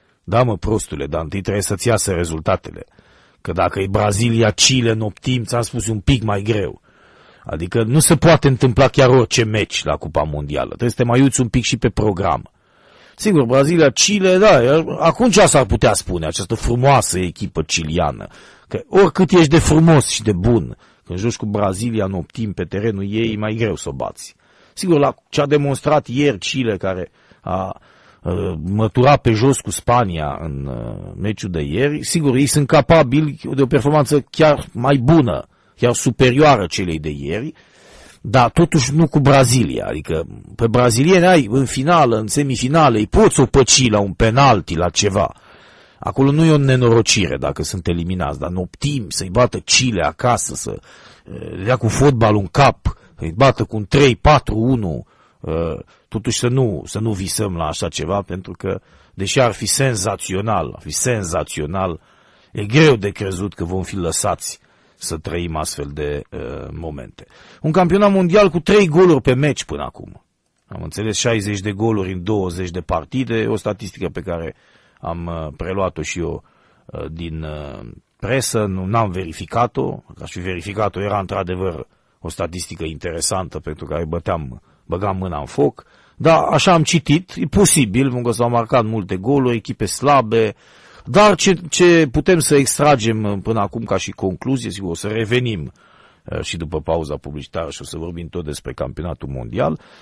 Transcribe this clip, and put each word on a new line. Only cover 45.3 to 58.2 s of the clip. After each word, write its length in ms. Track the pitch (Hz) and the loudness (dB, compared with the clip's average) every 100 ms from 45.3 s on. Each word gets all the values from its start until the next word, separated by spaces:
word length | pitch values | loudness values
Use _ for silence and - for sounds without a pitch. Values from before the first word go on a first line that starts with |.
| - _ - _ _ _ - | -4 _ -20 _ _ _ -12
Acolo 320 | - - 139 | -8 0 2
nu 140 | 147 160 | 4 6
e 60 | |
o 60 | 151 | 4
nenorocire 800 | 139 127 120 113 113 110 87 67 | 4 4 6 4 4 2 0 -2
dacă 260 | 67 71 | -4 -4
sunt 240 | 80 95 87 | -6 -6 -4
eliminați, 520 | 85 85 92 73 71 | -2 -2 -4 -4 -6
dar 100 | 73 | -6
în 60 | 90 | -6
optimi 500 | 90 - 139 143 90 | -8 -6 -6 -4 -6
să-i 200 | - 95 | -8 -4
bată 300 | 98 123 104 | 0 0 0
Chile 420 | - - 127 98 | -2 0 0 0
acasă, 540 | 76 - 123 110 - 64 | -2 -2 -2 0 -4 -8
să, 240 | 58 50 _ - - - | -10 -12 _ -20 -20 -20
eh, 340 | - - 78 85 | -18 -16 -14 -8
le 100 | 98 | -2
ia 80 | 123 | 0
cu 120 | 113 | 0
fotbalul 520 | 87 143 123 110 107 | 2 4 4 4 2
în 80 | 95 | 0
cap, 500 | - 135 - - - _ - | 4 4 4 -4 -4 _ -10
să-i 160 | 82 85 | -8 2
bată 280 | 135 - | 2 2
cu 120 | 110 110 | -2 -4
un 100 | 101 | 0
trei 300 | 139 139 113 | 4 4 4
patru 400 | 147 143 - 110 | 4 4 2 -2
unu, 500 | 117 127 95 69 - _ _ _ | 0 0 -2 -6 -10 _ _ _
eh, 380 | - 80 82 - - _ _ | -6 -4 -4 -6 -12 _ _
totuși 320 | 110 110 110 | -6 -4 -2
să 80 | 123 | 0
nu, 360 | 131 120 82 - | 0 0 -2 -8
să 140 | 104 | -6
nu 120 | 110 | -4
visăm 440 | 98 95 - 104 85 | -4 -4 -4 -4 -4
la 120 | 78 | -4
așa 200 | 76 87 | -4 -6
ceva, 340 | - 82 101 | -6 -4 -4